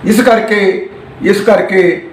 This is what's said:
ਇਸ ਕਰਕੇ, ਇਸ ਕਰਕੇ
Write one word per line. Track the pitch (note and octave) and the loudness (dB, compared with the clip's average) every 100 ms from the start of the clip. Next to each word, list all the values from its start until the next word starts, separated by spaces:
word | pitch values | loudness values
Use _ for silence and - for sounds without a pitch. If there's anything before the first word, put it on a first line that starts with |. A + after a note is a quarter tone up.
| F3+ | 0
ਇਸ | A3 | 2
ਕਰਕੇ, | B3+ A3+ - G#3 G3 F#3 - - - - | 2 0 0 0 0 -2 -8 -16 -20 -6
ਇਸ | F3 G3+ | -2 0
ਕਰਕੇ | A3+ G3 - F#3 F3 - - | 2 2 2 2 0 -2 -10